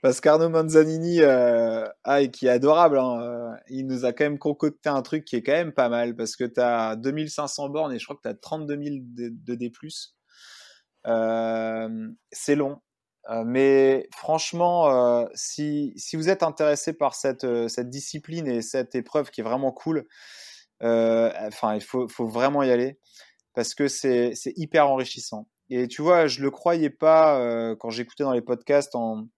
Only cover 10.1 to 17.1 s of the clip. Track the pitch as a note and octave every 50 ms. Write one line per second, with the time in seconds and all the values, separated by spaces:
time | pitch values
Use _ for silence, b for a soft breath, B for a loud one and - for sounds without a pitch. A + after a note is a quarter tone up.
10.1 | _ _ _ B B B B B B B B B B B B _ _ _ _ A#2
11.1 | A#2 A2+ A2+ A2+ A2+ A2+ A2+ A2+ A2+ A2+ A2+ A2+ A2+ A2 A2 A2 A2+ A2+ A2 A2+
12.1 | A#2 _ _ _ - - - - C#3+ D3 C#3+ C#3 C#3+ - _ _ _ _ _ _
13.1 | _ _ _ G#2 A2+ A#2 A2+ A#2 B2 C3 C3+ C#3 C#3 C3+ C3+ C3 C3+ C3 - -
14.1 | - - - - D#3 D#3+ - - - E3+ F3 F3 F3 F3 E3 D3 C3 B2+ B2 B2
15.1 | A#2+ A#2+ A#2 - - - - - - - D3+ D3+ D3 D3 D3 C3 - G2 - -
16.1 | - D#3+ D#3 F3 G3 F#3+ F3 D#3+ D3 - D#3 D3+ D3 C#3 - - D#3+ - D3 C3+